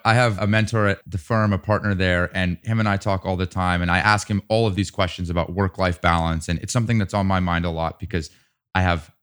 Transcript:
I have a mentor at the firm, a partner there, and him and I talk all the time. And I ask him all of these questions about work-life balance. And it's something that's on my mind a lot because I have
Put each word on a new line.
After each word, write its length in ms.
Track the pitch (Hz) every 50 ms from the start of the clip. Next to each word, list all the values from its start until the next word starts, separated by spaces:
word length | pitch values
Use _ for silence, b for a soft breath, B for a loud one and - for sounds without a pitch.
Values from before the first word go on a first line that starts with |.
| -
I 100 | 113 110
have 240 | 123 123 117 101 -
a 60 | 104
mentor 400 | 101 107 110 104 - 117 110 104 101
at 120 | 98 - -
the 120 | - - 90
firm, 340 | - - 117 110 107 101
a 60 | 98 -
partner 360 | - 107 104 - - 104 98
there, 360 | 90 92 90 90 87 87 - -
and 200 | 95 92 90 85 -
him 160 | - 110 113 113
and 80 | 110 104
I 80 | 98
talk 280 | 95 - 107 95 90 -
all 100 | 95 92
the 100 | 90 92
time. 360 | - - 92 90 90 87 87
And 80 | 87 87
I 80 | 87 90
ask 300 | 73 107 107 101 - -
him 140 | 104 98 - -
all 180 | 110 113 117
of 100 | 104 90
these 140 | 101 95 -
questions 380 | - 104 92 87 - - 90 82
about 240 | 85 85 82 - 87
work-life 460 | 98 98 87 - - 92 90 82 -
balance. 480 | - 87 85 85 82 82 80 80 - -
And 100 | 85 -
it's 120 | - -
something 260 | - 120 110 120 117 110
that's 160 | 95 - 104
on 120 | 101 95
my 140 | 98 95 92
mind 240 | 90 87 85 85 87
a 60 | 87
lot 280 | 82 80 82 76 - -
because 300 | 87 - 92 85 78 b b b b b b _ _ _ -
I 60 | 92
have 280 | 92 90 87 78 - - _ _